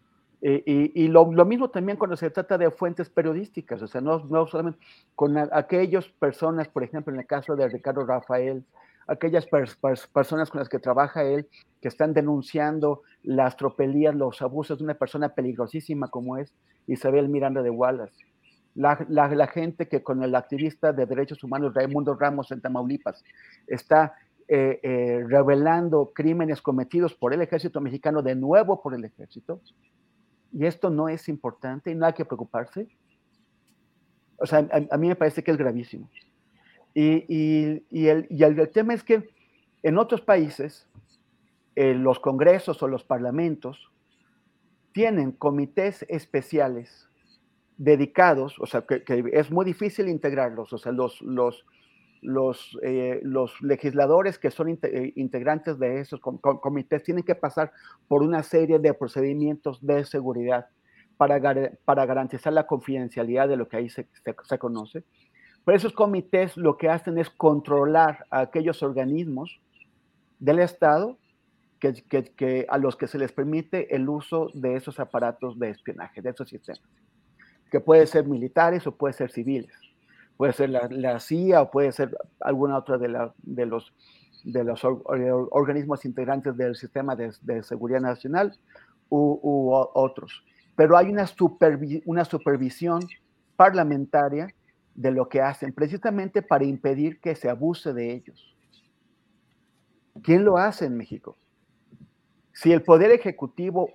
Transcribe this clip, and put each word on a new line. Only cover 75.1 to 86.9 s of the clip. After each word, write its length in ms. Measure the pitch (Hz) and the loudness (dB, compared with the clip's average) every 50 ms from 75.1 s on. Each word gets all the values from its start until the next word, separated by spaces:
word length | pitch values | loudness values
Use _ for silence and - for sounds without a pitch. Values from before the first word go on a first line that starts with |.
| - 120 120 120 120 - - 127 117 120 | -4 -4 -4 -4 -4 -6 -10 -10 -8 -6
de 120 | 120 110 | -8 -8
espionaje, 500 | 104 - - - - - 85 - - 104 | -8 -10 -12 -14 -12 -12 -14 -16 -14 -12
de 80 | 90 - | -10 -10
esos 220 | - - 127 - | -10 -10 -12 -16
sistemas, 320 | 120 104 _ - - - _ _ _ _ _ _ _ _ _ _ _ _ _ _ _ _ _ _ | -16 -20 _ -18 -18 -18 _ _ _ _ _ _ _ _ _ _ _ _ _ _ _ _ _ _
que 100 | - 139 | -4 0
pueden 260 | - 160 160 160 156 | 6 8 8 8 8
ser 200 | 151 - 156 143 | 6 4 0 0
militares 600 | 143 143 120 123 127 - 170 165 170 180 175 - | 0 -2 -4 -4 -2 2 2 2 2 2 -2 -4
o 80 | 147 - | -6 -6
pueden 200 | - 143 139 131 | -4 -4 -4 -4
ser 160 | - 135 123 | -4 -6 -6
civiles, 420 | - 120 117 131 139 127 110 - _ - _ _ _ _ _ _ _ _ _ _ _ | -6 -6 -6 -4 -4 -6 -6 -10 _ -20 _ _ _ _ _ _ _ _ _ _ _
puede 160 | - 131 143 123 | -2 -2 0 0
ser 160 | - 143 131 | 0 0 0
la, 180 | 131 123 120 120 | 0 -2 -4 -4
la 300 | 127 135 127 127 120 117 | -6 -4 -2 -2 -2 -4
cia 400 | - - 160 170 185 185 180 160 | -4 -4 -2 0 2 4 6 6
o 100 | 139 - | 4 4
puede 220 | - 139 143 135 | 2 2 2 2
ser 240 | 120 - 139 120 - - - - _ - | 0 -2 -4 -4 -6 -10 -14 -14 _ -8
alguna 380 | - - 139 131 143 139 139 135 | -4 -2 -2 0 0 0 -2 -2
otra 180 | 127 - 131 | -4 -2 -2
de, 120 | 123 120 120 | -2 -2 -2
la, 260 | 117 120 120 117 - _ | -4 -4 -6 -8 -10 _
de 240 | - - 131 123 120 | -16 -10 -6 -6 -4
los, 280 | 117 113 117 - _ _ _ _ _ _ _ _ _ _ _ | -4 -4 -6 -8 _ _ _ _ _ _ _ _ _ _ _
de 220 | - 131 123 127 120 | -12 -6 -4 -4 -2
los 180 | 117 113 - - | -4 -4 -2 -2
or-, 180 | 127 131 117 - | -2 -2 -2 -4
or-, 440 | - - 127 123 127 127 127 127 - | -4 -4 -2 0 0 0 0 0 0
organismos 540 | - 143 143 135 143 147 143 143 143 131 - | 0 0 2 2 0 -2 -2 -4 -6 -6 -6
integrantes 500 | 131 120 131 127 123 139 139 135 143 123 | -8 -8 -6 -4 -4 -4 -4 -4 -6 -4
del 180 | 120 127 123 120 | -4 -4 -4 -4
sistema 400 | - - 117 | -8 -12 -10